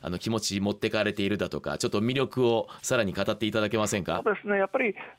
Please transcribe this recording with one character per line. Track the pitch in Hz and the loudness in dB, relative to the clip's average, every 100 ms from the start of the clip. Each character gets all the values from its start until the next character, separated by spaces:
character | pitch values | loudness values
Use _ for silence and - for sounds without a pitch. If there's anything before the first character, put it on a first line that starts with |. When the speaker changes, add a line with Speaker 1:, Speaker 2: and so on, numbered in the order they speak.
Speaker 1:
あ | 80 | -6
の、 | 90 | -4
気 | 113 | -2
持 | 113 | -2
ち | - 98 | 0 0
持 | 101 | 0
っ | |
て | 101 110 | 0 0
か | 110 | 0
れ | 104 | 0
て | 104 | 0
い | 98 | 0
る | 101 | 0
だ | 90 | -2
と | 73 | -2
か、 | 76 73 | -4 -2
ち | |
ょ | 120 | 0
っ | |
と | 104 | 2
魅 | 117 | 2
力 | 135 131 127 120 | 0 0 2 4
を | 113 - - | 2 0 -8
さ | - 127 | 0 0
ら | |
に | 98 | 2
語 | 90 | 0
っ | 98 104 | -2 0
て | 107 | 0
い | |
た | 110 | 2
だ | 107 | 2
け | 110 | 2
ま | 104 | 2
せ | 104 | 0
ん | |
か？ | 82 90 | 0 0
Speaker 2:
そ | 220 | 0
う | |
で | 190 | 0
す | 202 | 0
ね。 | 202 | 0
や | |
っ | 196 | 0
ぱ | 262 | 0
り、 | 233 - - | -2 -4 -12